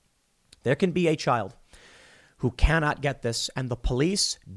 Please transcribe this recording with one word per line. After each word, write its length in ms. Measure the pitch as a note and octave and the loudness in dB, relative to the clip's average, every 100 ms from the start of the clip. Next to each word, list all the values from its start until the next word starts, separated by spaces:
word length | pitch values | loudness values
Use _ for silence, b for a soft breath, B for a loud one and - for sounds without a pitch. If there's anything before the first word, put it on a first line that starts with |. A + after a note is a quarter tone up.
| _ _ _ _ _ - | _ _ _ _ _ -6
There 140 | A#2+ C3+ | -2 0
can 160 | F#3 | 0
be 160 | E3 E3 | 2 2
a 80 | D#3 | 2
child 400 | D3+ A#2+ G2 - b b b b b b b - | 0 0 -2 -12 b b b b b b b -4
who 140 | B2 | -4
cannot 480 | - - D#3+ D3+ - | 2 4 4 2 0
get 220 | C#3+ C3 | -4 -4
this, 280 | A#2 A2+ - - | -4 -4 -6 -6
and 120 | C3 | -6
the 60 | |
police 640 | B2 - B2 D#3+ G3 - - - | -4 -2 0 0 0 -2 -4 -14